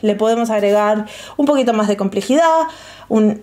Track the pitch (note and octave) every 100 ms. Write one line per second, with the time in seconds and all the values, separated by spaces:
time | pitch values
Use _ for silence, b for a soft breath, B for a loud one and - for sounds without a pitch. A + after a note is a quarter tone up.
0 | G#3 G#3 A3 A#3 A#3 G#3+ G3+ G#3 G#3 G#3+
1 | G#3+ B B - C#4+ C#4 A#3+ G#3+ G#3 G3+
2 | G3 G3 G3 C#4 E4 D#4+ D#4+ B B B
3 | - A3 G#3+ G#3